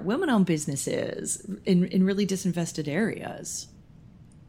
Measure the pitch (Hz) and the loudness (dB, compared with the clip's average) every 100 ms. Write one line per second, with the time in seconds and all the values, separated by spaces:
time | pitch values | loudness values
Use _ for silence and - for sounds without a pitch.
0 | 175 277 349 220 180 156 156 135 - - | -2 0 2 4 4 2 0 -4 -2 -2
1 | - - - - - 196 - 180 180 185 | -2 -6 -6 -6 -8 -4 4 4 4 4
2 | 190 196 196 185 185 170 165 - 147 156 | 4 2 0 0 -2 -2 -4 -4 -2 0
3 | 214 - - - - - - - - - | -2 -2 -8 -10 -10 -12 -12 -20 -20 -20
4 | - - - - | -20 -20 -20 -20